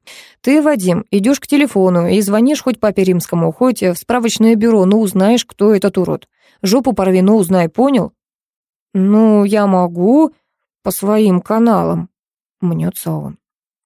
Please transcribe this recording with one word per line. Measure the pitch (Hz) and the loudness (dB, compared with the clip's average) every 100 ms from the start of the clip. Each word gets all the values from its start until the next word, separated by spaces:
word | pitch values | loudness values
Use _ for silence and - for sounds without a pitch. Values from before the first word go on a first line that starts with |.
| - - - _ | -20 -20 -20 _
Ты, | - 294 | 0 2
Вадим, | 302 277 180 170 - | 2 0 -2 -2 -2
идёшь | 202 208 277 | -2 0 -2
к | - | -2
телефону | 285 285 202 185 175 175 | 0 0 0 0 0 0
и | 190 | 0
звонишь | 202 208 247 302 | 0 0 0 0
хоть | 262 220 | -4 -2
папе | 214 202 185 | -2 0 0
римскому, | 180 - 170 165 | 0 -2 -2 -2
хоть | 160 254 233 | 0 -2 0
в | 185 175 | -2 -4
справочное | - 240 233 - 220 226 | -4 -4 -2 0 2 2
бюро, | 233 220 185 | 2 2 2
но | 214 | 2
узнаешь, | 208 190 196 240 - | 0 0 2 0 -2
кто | - 208 | -2 0
этот | 202 196 190 | 2 0 -2
урод. | 170 147 _ _ _ _ | -4 -6 _ _ _ _
Жопу | 190 247 262 | -2 -2 0
порви, | 202 190 185 | -2 0 2
но | 190 220 | 2 2
узнай, | 175 185 165 | 2 0 0
понял?» | - 269 254 165 _ _ _ _ _ _ _ _ | 0 0 0 -2 _ _ _ _ _ _ _ _
«Ну, | 190 190 214 220 208 202 | -2 2 2 4 2 2
я | 208 202 | 0 0
могу | 185 175 175 185 285 311 - _ _ _ _ | 0 -2 -2 0 2 0 -4 _ _ _ _
по | 202 | -10
своим | - 196 214 214 180 | -6 -2 0 2 0
каналам», | - 220 233 190 170 170 175 _ _ _ _ - | -2 0 0 0 -2 -4 -8 _ _ _ _ -8
мнётся | 180 160 165 - 170 | -6 -4 -6 -8 -8
он. | 156 143 156 _ _ _ _ | -8 -10 -16 _ _ _ _